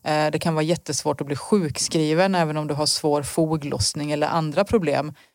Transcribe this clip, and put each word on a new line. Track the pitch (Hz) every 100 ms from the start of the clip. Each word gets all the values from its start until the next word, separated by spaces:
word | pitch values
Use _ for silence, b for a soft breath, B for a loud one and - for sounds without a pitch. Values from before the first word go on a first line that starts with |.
eh, | - 151 156
det | 156
kan | 170
vara | 156
jättesvårt | 156 170 - 143 151 143
att | 143
bli | 143
sjukskriven | - 208 156 - - 170 151 160 190 180
även | 156 151
om | 151
du |
har | 147 147
svår | - 156 147
foglossning | 135 - 160 160 143 131 - 147 147
eller | 147 147
andra | 165 156 160
problem | 202 226 147 139 151 b b